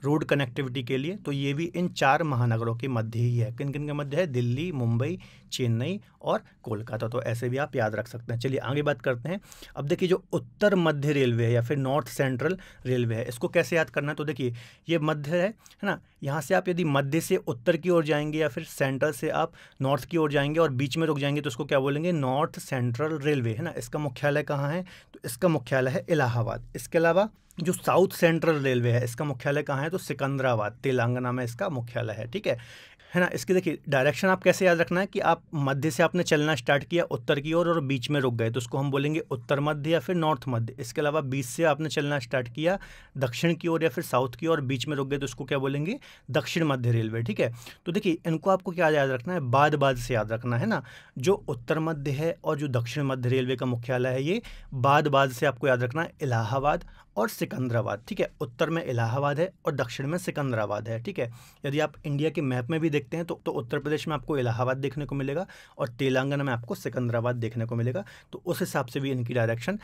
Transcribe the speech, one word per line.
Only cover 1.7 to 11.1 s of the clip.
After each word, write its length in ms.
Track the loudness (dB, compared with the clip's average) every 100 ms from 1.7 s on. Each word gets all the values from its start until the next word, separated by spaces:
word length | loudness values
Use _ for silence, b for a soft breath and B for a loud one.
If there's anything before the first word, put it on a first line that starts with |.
| -2 -4
चार 320 | 2 4 4
महानगरों 500 | 2 2 2 2 0 -2
के 120 | -2
मध्य 280 | -2 -2 0
ही 180 | 0 2
है। 140 | -2
किन 200 | -2 -4
किन 140 | -4 -4
के 60 |
मध्य 220 | -4 -2 -2
है? 100 | 0
दिल्ली, 420 | 0 0 0 -2
मुंबई, 460 | 0 2 2 0 -4 B B B
चेन्नई 480 | -2 0 0 -2 -4 b b
और 200 | -2 -2 -4 b
कोलकाता। 460 | -6 -6 -4 -4 -4
तो 140 | -2
ऐसे 260 | -2 -2 -2
भी 80 | -2
आप 200 | -2 0
याद 180 | 0
रख 140 | 0 -6
सकते 240 | -8 -6
हैं। 80 | -4
चलिए 180 | -2 -2
आगे 220 | -2 0
बात 180 | 0 0
करते 260 | -2 -2 -4
हैं। 120 | -8 B B B -6
अब 100 | -2
देखिए 220 | 2 2
जो 140 | 2 0
उत्तर 420 | -6 -4 2 4 6
मध्य 360 | 4 2 2